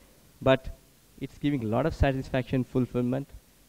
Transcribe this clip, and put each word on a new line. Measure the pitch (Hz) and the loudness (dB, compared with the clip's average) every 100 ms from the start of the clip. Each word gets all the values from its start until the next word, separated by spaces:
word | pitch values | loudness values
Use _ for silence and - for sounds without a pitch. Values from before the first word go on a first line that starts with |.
| - - - - | -18 -20 -20 -2
but | 131 131 - - - _ _ - | 2 2 2 -14 -20 _ _ -14
it's | 139 - | -14 -4
giving | 143 143 | -2 0
a | 110 | 0
lot | 117 151 | 0 0
of | - | 2
satisfaction, | 139 131 - 131 - 131 | 0 0 -2 -4 0 -2
fulfillment. | 123 139 120 123 123 131 139 - _ _ | 0 -2 0 -2 -2 -4 -6 -16 _ _